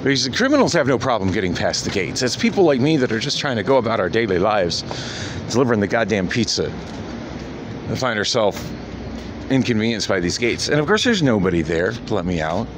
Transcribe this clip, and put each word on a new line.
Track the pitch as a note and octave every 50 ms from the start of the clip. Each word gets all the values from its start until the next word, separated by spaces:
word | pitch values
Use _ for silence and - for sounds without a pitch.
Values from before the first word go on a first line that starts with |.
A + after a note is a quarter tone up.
| -
because | C3+ C#3 C3 B2
the | C3
criminals | - - A#3 C4+ D4+ C#4+ A3+ D3
have | - E3+ C#3+
no | B2+ C3+ A#2
problem | B2 C3 A#2+ G#2+ F#2+ F#2+
getting | F2 G#2 F#2+ F2+
past | E2 - G#2+ F2+ D#2+ - -
the | F2+
gates. | - G2+ F2 C2 - -
It's | B2+ B2 -
people | - - A#3 - G3+
like | F#3 D#3+ C#3+ A#2+
me | B2+ D3+ D#3+ C#3+
that | B2 A#2
are | A2 A2+
just | G#2+ C#3+ - -
trying | - C#3+ B2
to | A2 G2
go | A2 C#3 C3
about | A#2 A2+ A2 G#2+
our | F#2+ F2+
daily | - A2 A#2 G#2 F#2 E2+
lives, | F#2 G#2+ G#2+ G#2 F2+ E2+ D#2+ - - - - - - - - - - - - - - -
delivering | - A#2 C#3 A#2 A#2+ G#2+
the | G2+ G2
goddamn | A#2+ A#2 A2+ G2 A2 G2 F2+ E2+
pizza, | - B2 G#2+ - - G#2 D#2+ D2 - - - - - - - - - - - - - - - - - - - - - - - -
and | A2 -
find | B2+ B2 A2+ G#2
ourselves | G2 - - A#2+ G#2+ G2+ F2+ - - - - - - - - - - - - - - - - - - -
inconvenienced | C3 C3 A2+ B2 A#2 G#2+ G#2+ A#2 A#2 G2+ - -
by | G2+ F#2+
these | F2 F2 - -
gates. | A#2+ A#2 F2 - - -
And | - D3
of | D3+
course, | D3 G#3 G#3+
there's | - B3+ A#3 F#3+ D#3
nobody | C3+ A2+ G#2 F2+ F#2 E2+ E2+
there | D#2+ D#2+ E2+ D#2+ F2 G2
to | A#2+ A#2 - - A2
let | G2 E2+
me | F2+ F2+ E2
out. | D#2 D#2 E2+ G2 A2 - -